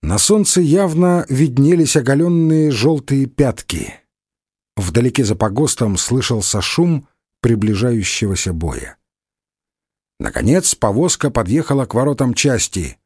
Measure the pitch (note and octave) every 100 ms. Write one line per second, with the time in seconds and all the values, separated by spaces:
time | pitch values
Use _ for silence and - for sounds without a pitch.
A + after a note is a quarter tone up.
0 | D2+ G2+ - G#3+ G3+ F3+ E3 E3+ F#3+ D#3+
1 | F3+ F3 - C3 D#3 B2 C#3+ E3+ D#3 D#3
2 | B2 C#3 E3+ E3+ D#3+ D#3 D3+ B2 B2+ D#3
3 | C3 C#3 C3 - C3+ G2+ - F2 - -
4 | _ _ _ _ _ _ _ - F2+ F#2+
5 | B2 A#2+ A2 G2 G#2 G#2 D3 - A2+ F#2
6 | - B2+ B2 A2+ - G#2+ - - F3 D#3
7 | - _ _ _ A#2+ A2+ G#2+ G2+ B2 A#2
8 | F2+ - G#2 F#2 - E2 D#2+ B1+ - -
9 | _ _ _ _ _ _ _ _ _ _
10 | _ _ G#1 - F#2+ E3 F#3 - A2 G#2
11 | F3 - C#3+ A#2+ F#2+ C#3 D#3 C#3 B2+ A2+
12 | C#3 C#3+ C3 A2+ C#3+ A#2+ - - D2+ -